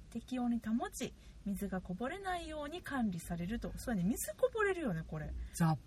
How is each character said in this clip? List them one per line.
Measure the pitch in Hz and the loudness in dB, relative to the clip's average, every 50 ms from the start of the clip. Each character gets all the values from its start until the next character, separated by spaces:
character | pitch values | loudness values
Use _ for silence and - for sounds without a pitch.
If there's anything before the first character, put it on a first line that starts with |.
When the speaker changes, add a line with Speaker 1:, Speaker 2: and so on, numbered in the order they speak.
| - - | -12 -8
Speaker 1:
適 | - 233 - - 254 254 | -8 -8 -4 -2 0 2
温 | 247 240 | 2 4
に | 233 226 | 2 2
保 | - 220 220 247 339 403 | 2 2 2 2 2 0
ち、 | - - 254 - - - - - - - - | -2 -4 -6 -6 -6 -10 -18 -18 -18 -8 -4
水 | 202 202 180 196 196 | -2 -2 0 -2 -2
が | 190 185 | -2 -2
こ | 180 - 180 | -2 -2 -4
ぼ | 180 240 262 | -2 -2 -2
れ | 339 392 | -2 -2
な | 392 381 359 349 | -2 -2 -2 -2
い | 330 320 | -2 -4
よ | 311 302 294 | -4 -4 -4
う | 294 | -4
に | 330 359 - | -6 -6 -6
管 | - 277 269 233 214 | -2 0 2 2 2
理 | 180 165 | 2 0
さ | - - 180 | -4 -4 -4
れ | 170 170 | -2 -2
る | 175 226 233 | -2 -2 -2
と。 | - 175 - | -2 -4 -6
そ | 170 - - 240 | -4 -2 0 0
う | |
や | 190 170 | 2 4
ね、 | 185 | 4
水 | 269 - - - 622 | 2 2 0 -4 0
こ | - - 508 - | 2 2 2 4
ぼ | 453 427 | 4 4
れ | 403 381 | 4 4
る | 349 | 2
よ | 330 240 170 | 2 0 0
ね、 | 160 156 | 0 -2
こ | - - 156 | -4 -6 -6
れ。 | 151 - - - - - - | -4 -4 -6 -6 -6 -6 0
Speaker 2:
ザ | - 170 160 156 | 4 4 4 4
ッ | - - | 2 -2